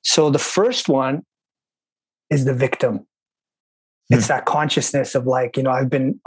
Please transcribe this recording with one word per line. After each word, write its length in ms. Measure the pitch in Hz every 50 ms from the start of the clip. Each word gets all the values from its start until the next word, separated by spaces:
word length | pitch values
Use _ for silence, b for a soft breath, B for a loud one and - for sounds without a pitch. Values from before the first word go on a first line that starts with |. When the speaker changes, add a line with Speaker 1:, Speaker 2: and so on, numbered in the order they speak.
| -
Speaker 1:
So 280 | - - - 151 147
the 80 | 139 147
first 500 | - - - 180 208 247 240 - - -
one 320 | 143 135 131 131 139 160 - _ _ _ _ _ _ _ _ _ _ _ _ _ _ _ _ _ _ _ _ _
is 140 | 151 143 131
the 80 | 139 131
victim. 520 | 123 131 127 - - - 120 107 101 - _ _ _ _ _ _ _ _ _ _ _ _ _ _ _ _ _ _ _ _ _
Speaker 2:
Hmm. 60 | 123
Speaker 1:
It's 120 | 117 107
that 180 | - 143 - -
consciousness 680 | - - 151 151 151 - 151 - - - 139 127 - -
of, 140 | 131 123
like, 280 | 131 127 127 127 120 -
you 40 | 135
know, 100 | 131 -
"I've 180 | 156 135 135 127
been 300 | 147 135 131 131 - - _